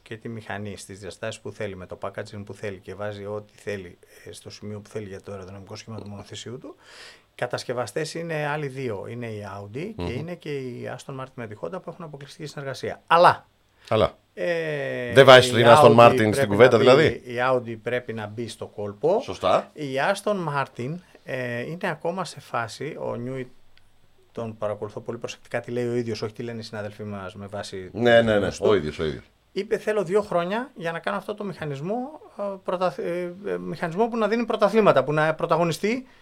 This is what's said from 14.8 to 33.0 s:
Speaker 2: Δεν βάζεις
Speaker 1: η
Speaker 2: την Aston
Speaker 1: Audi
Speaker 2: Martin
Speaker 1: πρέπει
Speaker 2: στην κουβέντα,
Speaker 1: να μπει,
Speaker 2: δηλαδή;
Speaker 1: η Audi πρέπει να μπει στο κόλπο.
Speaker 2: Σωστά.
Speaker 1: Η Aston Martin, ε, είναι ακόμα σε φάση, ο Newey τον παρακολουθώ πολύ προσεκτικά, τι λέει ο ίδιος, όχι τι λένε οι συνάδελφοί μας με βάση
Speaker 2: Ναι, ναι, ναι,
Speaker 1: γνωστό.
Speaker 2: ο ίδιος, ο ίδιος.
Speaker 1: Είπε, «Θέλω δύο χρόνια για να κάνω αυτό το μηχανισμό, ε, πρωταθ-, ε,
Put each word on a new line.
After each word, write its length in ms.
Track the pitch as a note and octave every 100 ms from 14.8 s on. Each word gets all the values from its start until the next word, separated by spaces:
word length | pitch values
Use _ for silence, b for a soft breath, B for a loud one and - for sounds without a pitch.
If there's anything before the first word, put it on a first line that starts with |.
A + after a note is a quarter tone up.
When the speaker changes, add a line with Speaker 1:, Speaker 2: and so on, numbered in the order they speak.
| C3+ B2+ B2
Speaker 2:
Δεν 120 | A#2+ C3
βάζεις 260 | B2+ B2
Speaker 1:
η 40 | A#2
Speaker 2:
την 100 | C3+
Aston 280 | D3+ B2 A2+
Speaker 1:
Audi 40 |
Speaker 2:
Martin 160 | A#2 B2
Speaker 1:
πρέπει 180 | G#2+ G#2
Speaker 2:
στην 120 | G#2+
κουβέντα, 300 | G2+ B2+ A2+
Speaker 1:
να 60 |
μπει, 60 | A#2+ C3+
Speaker 2:
δηλαδή; 200 | D3+ A#2+ B2+
Speaker 1:
η 100 | A#2+ B2+
Audi 260 | B2+ A2+ A2+
πρέπει 300 | A#2+ B2 A#2+
να 140 | A2+ G#2
μπει 200 | G#2+ A2
στο 180 | - F#2+
κόλπο. 540 | - G#2 G#2 D#3 G#3+
Speaker 2:
Σωστά. 460 | - F#2 - D#3+ -
Speaker 1:
Η 120 | - C#3+ C3 E3
Aston 220 | G3 G#3 G3+
Martin, 600 | E3 C#3+ C3 - B2 F3 - - -
ε, 360 | C3 B2 A#2+
είναι 280 | C3 E3+ F#3
ακόμα 360 | D3+ E3+ F#3 F3
σε 140 | -
φάση, 460 | - B2 A2+ - C#3
ο 340 | A#3 B2 A#2 B2
Newey 180 | C3 B2+ - - - - _ _ _ _
τον 260 | - A2+ G#2+
παρακολουθώ 420 | G#2+ G#2 G#2 A#2
πολύ 180 | A2+ A#2
προσεκτικά, 420 | - - - A#2+
τι 120 | A#2+
λέει 160 | A#2+ A#2+
ο 80 | A#2+
ίδιος, 260 | A2+ G#2+
όχι 120 | A2
τι 100 | -
λένε 160 | A#2 A2+
οι 40 |
συνάδελφοί 400 | G#2+ G#2+ G#2 G#2
μας 320 | G#2 G2+ F#2 G2
με 100 | G2
βάση 420 | G2+ - F#2+ F#2
Speaker 2:
Ναι, 180 | G2+ A#2+
ναι, 100 | A#2
ναι, 160 | A2+ G#2
Speaker 1:
γνωστό. 300 | F#2 - G#2
Speaker 2:
ο 60 | G2+
ίδιος, 240 | D2+ D2
ο 60 | D#2+
ίδιος. 180 | A#1 - _ _
Speaker 1:
Είπε, 260 | F#3+ G#3 G3
«Θέλω 260 | - G#3
δύο 180 | E3 G#3
χρόνια 500 | G3+ F3 F3 A3 C#4 -
για 160 | E3
να 80 | E3
κάνω 180 | G3 G3+
αυτό 160 | G3
το 100 | G#3
μηχανισμό, 520 | G3+ - D3+ C3+ E3+ A#3 C4 D#4 G#4 -
ε, 40 | G3+ G3
πρωταθ-, 360 | - F3+ F3+
ε, 340 | F3